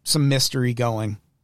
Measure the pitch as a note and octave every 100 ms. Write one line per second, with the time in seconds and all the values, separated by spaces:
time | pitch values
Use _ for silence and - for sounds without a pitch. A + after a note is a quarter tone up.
0 | - D#3+ C#3 C3+ - C3+ B2 A#2 A#2+ A2
1 | G#2+ G#2 _ _